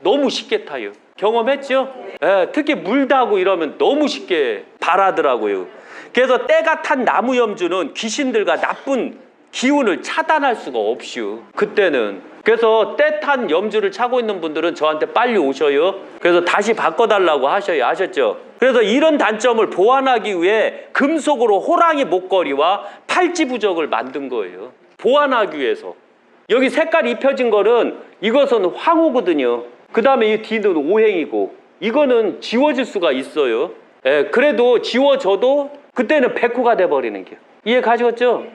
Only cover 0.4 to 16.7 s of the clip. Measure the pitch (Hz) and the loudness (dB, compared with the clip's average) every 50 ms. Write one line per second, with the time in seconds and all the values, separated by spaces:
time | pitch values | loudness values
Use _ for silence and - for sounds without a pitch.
0.4 | - - 226 202 - - 147 131 107 101 101 - _ _ _ - 180 214 226 233 | -6 -4 -6 -6 -6 -8 -10 -10 -10 -10 -12 -16 _ _ _ -4 -2 0 0 0
1.4 | 226 262 277 277 277 - 254 269 254 262 - - - - - - 143 170 196 190 | 0 0 -2 -2 -2 -2 -2 -2 -2 -4 -8 -14 -16 -16 -8 -4 0 2 2 2
2.4 | 175 - - 302 294 294 285 185 156 180 226 285 277 247 285 262 247 214 208 190 | 2 0 -2 -2 -2 -2 -2 -4 -2 -2 0 0 2 2 2 2 2 2 2 2
3.4 | 185 190 190 175 160 139 110 - 143 190 277 294 302 247 196 - - - 180 160 | 2 2 0 0 -2 -4 -4 0 0 0 2 2 0 -2 -4 -6 -6 -2 -2 0
4.4 | 135 120 107 98 92 - - - - 165 170 185 196 190 165 160 151 143 123 113 | 0 0 -2 -4 -8 -14 -14 -6 -2 0 2 2 2 2 2 0 0 0 0 0
5.4 | 107 104 101 92 90 - - - - - - - - - - 240 254 240 254 233 | 0 -2 -2 -4 -6 -8 -14 -20 -20 -20 -20 -20 -20 -6 0 0 2 2 2 0
6.4 | 240 - 311 320 320 320 311 302 302 - 302 262 233 165 139 170 214 254 262 247 | 0 2 0 2 2 0 -2 -2 -2 -2 -2 -2 0 0 0 0 0 0 0 0
7.4 | 240 214 196 160 180 165 175 190 165 135 - - - 226 214 285 285 254 220 220 | 0 0 -2 -4 -4 -2 -2 -2 -4 -6 -6 -8 -8 -6 -4 -4 -4 -2 -2 0
8.4 | 196 170 160 - - - 196 - - 269 277 254 170 - - - - - _ _ | 0 0 0 0 0 -4 -4 -6 -6 -4 -2 -2 -4 -4 -8 -12 -20 -20 _ _
9.4 | _ _ - - - 254 294 294 262 208 165 131 - - - 320 320 330 320 302 | _ _ -8 -2 0 2 2 2 2 0 -2 -2 -4 -6 -4 -4 0 0 0 0
10.4 | 285 269 220 202 - 156 127 113 104 104 117 113 - - - 123 110 98 107 117 | 0 0 -2 -2 -6 -6 -4 -2 -2 -2 -2 -4 -8 -12 -10 -8 -8 -8 -8 -10
11.4 | 113 - - - 208 214 214 208 196 175 147 127 110 101 98 92 - - - - | -14 -14 -6 -4 -4 -2 2 2 2 2 2 0 0 -2 -4 -10 -14 -18 -20 -4
12.4 | - 208 226 226 226 220 220 220 208 214 - - 294 302 302 302 302 277 285 262 | 0 2 2 4 4 4 4 4 2 0 0 0 0 0 0 -2 -2 -2 -2 -2
13.4 | 233 160 147 175 202 214 196 214 208 196 196 - 240 247 247 247 233 220 202 180 | 0 0 0 0 0 -2 -2 -2 -2 -2 -2 -2 -2 -2 0 -2 -2 -2 -4 -6
14.4 | 160 160 151 160 156 170 165 - 151 156 156 151 160 151 - - 240 254 233 196 | -6 -6 -4 -2 -2 -2 -2 0 0 -2 0 0 -2 -2 0 0 0 2 2 2
15.4 | 151 135 135 - 156 143 143 143 160 190 196 - - - - - - 170 180 175 | 0 0 0 0 0 2 2 2 2 0 -2 -4 -10 -18 -8 -2 0 2 2 2
16.4 | - - - 190 202 220 | 2 2 0 0 0 0